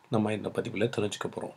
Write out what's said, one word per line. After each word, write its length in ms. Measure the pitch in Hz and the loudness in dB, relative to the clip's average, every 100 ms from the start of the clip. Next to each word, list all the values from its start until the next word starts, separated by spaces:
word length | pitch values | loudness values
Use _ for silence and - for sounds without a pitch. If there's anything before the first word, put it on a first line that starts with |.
| - | 0
நம்ம 220 | 110 107 | 2 4
இந்த 160 | 107 98 | 0 -2
பதிவுல 420 | 95 98 98 117 - | -2 -2 2 0 2
தெரிஞ்சுக்க 320 | 104 - - - | -2 -2 -6 -6
போறோம். 160 | - | -8